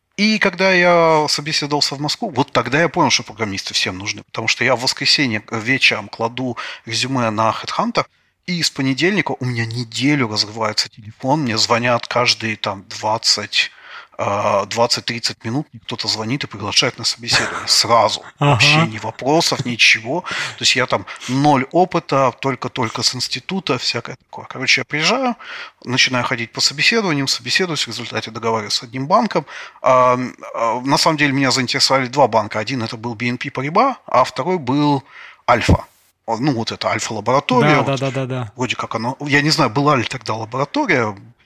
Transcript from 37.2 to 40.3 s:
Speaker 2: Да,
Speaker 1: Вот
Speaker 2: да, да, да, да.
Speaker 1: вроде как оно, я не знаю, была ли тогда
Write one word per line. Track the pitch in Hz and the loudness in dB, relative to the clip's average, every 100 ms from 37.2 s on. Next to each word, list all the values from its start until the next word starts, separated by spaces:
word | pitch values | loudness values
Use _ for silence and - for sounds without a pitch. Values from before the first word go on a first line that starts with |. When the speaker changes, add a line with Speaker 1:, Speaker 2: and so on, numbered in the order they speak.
| 113 135 - 254 151 143 | 2 2 4 4 4 4
Speaker 2:
Да, | |
Speaker 1:
Вот | 127 | 2
Speaker 2:
да, | 135 | 0
да, | 135 | -2
да, | 131 127 | -4 -4
да. | 131 110 - | -6 -8 -6
Speaker 1:
вроде | 123 - | -4 -4
как | 113 | -4
оно, | 123 113 135 | -4 -4 -6
я | 143 143 | 0 2
не | 147 | 2
знаю, | 151 131 | 2 2
была | 107 147 139 | 2 2 2
ли | |
тогда | 107 131 - | 0 -6 -6